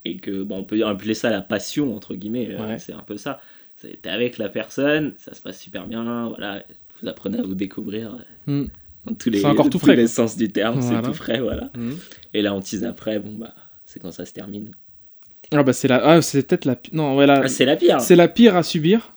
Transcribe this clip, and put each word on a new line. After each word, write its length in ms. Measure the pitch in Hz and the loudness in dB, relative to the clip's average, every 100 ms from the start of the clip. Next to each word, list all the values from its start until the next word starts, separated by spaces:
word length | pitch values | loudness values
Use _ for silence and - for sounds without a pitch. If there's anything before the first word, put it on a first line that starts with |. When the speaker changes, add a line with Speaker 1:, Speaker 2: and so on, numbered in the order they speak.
| - | -12
Speaker 1:
et 120 | 92 | -10
que, 260 | 107 98 | -8 -8
bon, 160 | 101 95 | -8 -10
on 40 | |
peut 220 | 98 107 110 | -6 -2 -2
appeler 280 | 98 107 110 | -4 -4 -2
ça 140 | 120 | -2
la 120 | 101 | -2
passion, 540 | - 107 - 151 143 104 | -4 -6 -4 -4 -4 -6
entre 180 | - 98 | -10 -12
guillemets, 340 | 104 120 104 | -8 -8 -8
euh, 160 | 104 107 | -8 -10
Speaker 2:
Ouais. 120 | 120 | -10
Speaker 1:
c'est 140 | - | -12
un 100 | 78 - | -18 -14
peu 120 | 104 | -12
ça. 220 | 143 135 _ _ _ _ | -10 -12 _ _ _ _
C'est, 260 | - - | -20 -14
t'es 80 | - | -8
avec 280 | 98 120 117 | -4 -4 -4
la 120 | 104 | -8
personne, 640 | - 104 - 139 151 147 - | -6 -8 -2 0 0 -2 -8
ça 160 | - | -20
se 80 | - | -20
passe 180 | - 95 | -18 -18
super 280 | - 95 90 | -16 -14 -10
bien, 420 | 113 117 120 117 | -8 -8 -6 -8
voilà, 340 | 110 104 98 - - _ - | -8 -10 -12 -14 -20 _ -14
vous 60 | 214 | -12
apprenez 320 | - 196 202 | -10 -8 -6
à 20 | |
vous 120 | 196 190 | -4 -6
découvrir, 600 | 190 - 208 208 226 247 - _ - | -8 -8 -10 -10 -10 -14 -20 _ -6
euh, 160 | 143 | -4
Speaker 2:
Hmm. 40 | 135 - _ _ - | -6 -10 _ _ -12
Speaker 1:
dans 80 | |
tous 160 | 233 - | -6 -2
les, 100 | 202 | 0
Speaker 2:
C'est 60 | 170 | 2
encore 200 | - 294 | 4 4
tout 60 | |
Speaker 1:
tous 80 | 202 | 4
Speaker 2:
frais, 160 | 147 123 | 4 6
Speaker 1:
les 80 | |
Speaker 2:
quoi. 40 | 117 | 4
Speaker 1:
sens 280 | - 113 - | 2 -2 0
du 120 | 107 | -2
terme, 300 | 98 107 127 | 0 0 0
Speaker 2:
Voilà. 220 | 123 117 | 0 -2
Speaker 1:
c'est 40 | 120 | -2
tout 60 | |
frais, 260 | - - 120 | -6 -4 -4
voilà. 300 | 120 110 - 120 | -2 -6 -8 -10
Speaker 2:
Hmm. 160 | 117 156 - - _ | -10 -10 -14 -20 _
Speaker 1:
Et 80 | 107 | -2
la 120 | 104 | -2
hantise 300 | 98 92 113 | -2 -6 -6
après, 360 | - - - 107 | -6 -8 -6 -6
bon, 140 | 101 | -8
bah, 200 | 107 113 - _ _ _ | -14 -16 -20 _ _ _
c'est 140 | - | -18
quand 120 | 90 | -16
ça 140 | 80 90 | -14 -16
se 80 | |
termine. 380 | - 101 104 107 - _ _ _ _ _ _ - | -14 -14 -14 -14 -20 _ _ _ _ _ _ -2
Speaker 2:
Ah, 120 | 147 | 2
bah, 100 | 131 | 4
c'est 140 | 123 135 | 2 2
la, 100 | 123 123 | 4 6
ah, 160 | 170 | 6
c'est 240 | - 139 131 | 6 0 0
peut-être 200 | 180 143 | 0 0
la 100 | 123 | -4
pi-, 160 | - | -4
non, 220 | 160 147 135 | -4 0 4
ouais, 100 | 139 | 6
la, 160 | 139 | 6
Speaker 1:
Ah, 40 | 131 | 4
c'est 180 | - 127 | 2 2
la 100 | 160 | 4
pire. 220 | 349 151 | 4 4
Speaker 2:
c'est 140 | 117 180 | 6 8
la 120 | 170 | 8
pire 280 | - 233 180 | 8 8 6
à 80 | |
subir 500 | 156 170 156 220 - | 0 0 2 2 0